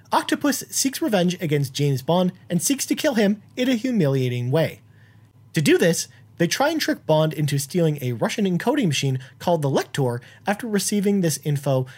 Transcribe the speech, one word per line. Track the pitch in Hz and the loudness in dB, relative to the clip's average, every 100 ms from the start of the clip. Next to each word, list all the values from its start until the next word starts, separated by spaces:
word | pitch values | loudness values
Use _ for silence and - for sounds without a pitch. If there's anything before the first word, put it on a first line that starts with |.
| - | -4
Octopus | 254 320 320 294 262 - | -2 0 0 0 -2 -4
seeks | - 269 262 | -4 -4 -2
revenge | 320 208 180 180 | 0 2 2 0
against | 170 147 135 | -2 0 -2
James | - 143 135 | -2 0 0
Bond | 131 170 180 - - | 0 2 2 -2 -4
and | 175 | -4
seeks | - 269 - | -2 -2 -2
to | 294 | -2
kill | 311 | 0
him | 233 202 208 - - | 2 2 0 -6 -4
in | 254 | 0
a | 247 | 0
humiliating | 262 240 147 135 127 123 120 | 0 0 2 2 0 -2 -2
way. | 151 147 - - - - - - _ - | 0 0 -4 -18 -20 -20 -20 -20 _ -6
To | - | -2
do | 147 349 | 2 4
this, | 190 165 - - - - | 4 2 -4 -14 -20 -2
they | 170 | -2
try | - 277 | 2 0
and | 320 | 0
trick | - 294 - | -2 -4 0
Bond | 156 156 | 2 2
into | 156 147 143 | 0 -2 -2
stealing | 143 180 165 147 | -2 0 0 0
a | 123 | -4
Russian | 120 180 - 196 | -2 -2 0 0
encoding | 175 - 302 208 | 0 0 0 0
machine | 135 139 131 - - | 0 -2 -2 -6 -6
called | - 170 | 0 0
the | 143 | 0
Lektor | 151 392 - 131 120 - - - | -2 -2 -2 -2 -4 -10 -10 -4
after | 202 240 | -4 -2
receiving | 208 - 208 196 202 | -2 0 0 0 2
this | 170 139 | 0 -2
info | 156 143 143 131 127 | -2 -2 0 0 -2